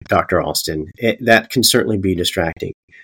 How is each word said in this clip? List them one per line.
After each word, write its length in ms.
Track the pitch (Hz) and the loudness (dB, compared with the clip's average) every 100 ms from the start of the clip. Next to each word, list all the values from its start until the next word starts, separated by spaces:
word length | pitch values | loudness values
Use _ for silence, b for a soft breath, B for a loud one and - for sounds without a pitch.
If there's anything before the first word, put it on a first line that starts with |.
| - | 0
Doctor 340 | 92 - 87 | 0 2 0
Alston. 460 | 76 76 - 78 78 - | 0 -4 -4 -6 -8 -4
It, 260 | 113 - 117 | -2 0 4
that 260 | 110 110 | 4 2
can 100 | 131 | 0
certainly 340 | 110 123 117 104 | 2 2 0 0
be 160 | 95 87 | 0 -2
distracting. 580 | 85 - 82 - 90 - _ b | -2 -2 -4 -4 -10 -12 _ b